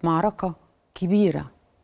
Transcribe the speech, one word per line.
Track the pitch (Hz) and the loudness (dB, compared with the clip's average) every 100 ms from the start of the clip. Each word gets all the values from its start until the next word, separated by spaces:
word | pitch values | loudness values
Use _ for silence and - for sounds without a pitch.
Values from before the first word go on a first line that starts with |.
معركة | 170 165 208 - 190 160 _ _ _ - | 0 0 0 -2 -6 -8 _ _ _ -6
كبيرة | 180 208 196 151 139 _ _ _ | 0 2 2 0 -8 _ _ _